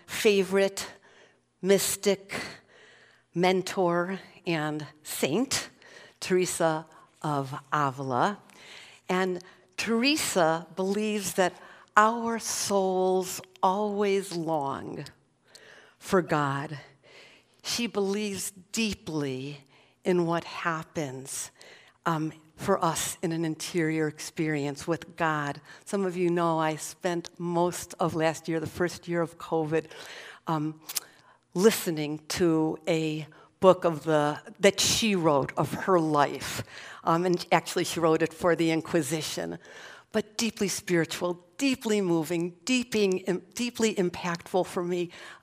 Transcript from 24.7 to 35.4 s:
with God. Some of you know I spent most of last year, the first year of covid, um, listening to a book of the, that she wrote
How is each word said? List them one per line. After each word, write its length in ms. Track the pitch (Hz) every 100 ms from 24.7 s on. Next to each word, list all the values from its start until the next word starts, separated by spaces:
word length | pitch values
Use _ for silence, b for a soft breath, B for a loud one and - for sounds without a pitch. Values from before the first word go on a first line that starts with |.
| 143 -
with 260 | 160 -
God. 460 | - 165 151 143 143 B B
Some 200 | - 202
of 120 | 190 175
you 140 | 175
know 280 | 175 170 160
I 160 | 160
spent 560 | 151 - - 185 170 170 -
most 560 | 175 170 175 170 - -
of 160 | 175 160
last 320 | 160 151 -
year, 100 | 165
the 80 | 151
first 400 | - 175 - -
year 160 | 170
of 160 | 160 -
covid, 460 | - 160 156 160 156 B B B B B -
um, 320 | 160 151 156 B B B B B B _
listening 680 | 175 208 - - 156 147 151 -
to 460 | - 175 160 156 - -
a 360 | 160 160 156 147 B B _
book 240 | 190 175
of 180 | 175 151
the, 380 | 160 151 147 147 - -
that 220 | 190 -
she 340 | - - 226
wrote 380 | 190 160 143